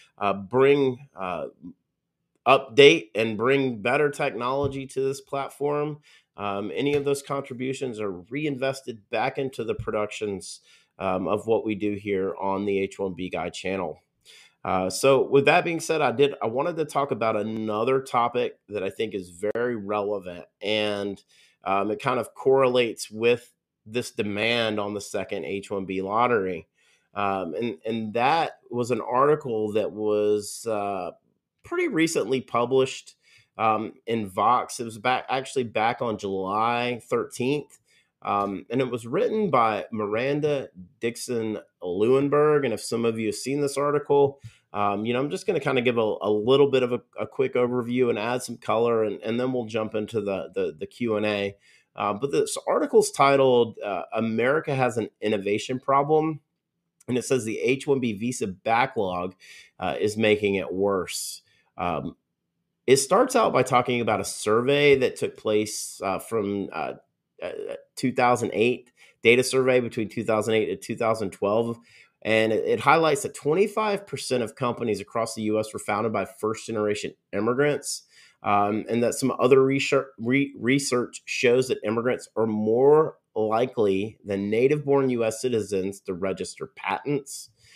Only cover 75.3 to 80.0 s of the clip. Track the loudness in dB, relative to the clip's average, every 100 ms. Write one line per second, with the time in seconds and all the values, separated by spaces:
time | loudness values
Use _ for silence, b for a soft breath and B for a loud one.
75.3 | -4 -2 0 -2 -8 -4 -2 -2 -2 -6
76.3 | -4 -6 -4 -6 -2 -2 -2 -6 -12 _
77.3 | -4 -2 0 0 0 -6 -10 b b b
78.3 | b 0 2 2 -2 -2 0 0 0 -2
79.3 | 2 4 6 6 2 0 0